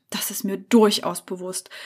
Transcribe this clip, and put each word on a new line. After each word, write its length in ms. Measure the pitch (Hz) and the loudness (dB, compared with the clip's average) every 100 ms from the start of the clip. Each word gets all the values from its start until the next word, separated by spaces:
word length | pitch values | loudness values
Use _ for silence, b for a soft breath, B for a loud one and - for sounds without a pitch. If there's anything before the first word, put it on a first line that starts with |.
| _ | _
Das 220 | 208 - | -8 -6
ist 140 | 202 196 | -6 -4
mir 120 | 190 | -6
durchaus 680 | - 233 208 208 175 175 - | 4 6 6 4 -2 -6 -8
bewusst. 440 | 185 185 185 - B | -10 -8 -8 -12 B